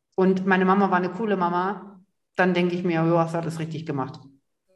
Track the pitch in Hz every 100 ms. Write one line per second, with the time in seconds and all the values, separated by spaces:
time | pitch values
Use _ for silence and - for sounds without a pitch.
0 | _ - 190 185 190 185 185 196 196 180
1 | 180 180 220 190 175 175 185 202 - -
2 | _ _ _ - 185 175 180 175 180 165
3 | 160 170 165 170 165 - 160 151 - 139
4 | 127 - - _ _ _ _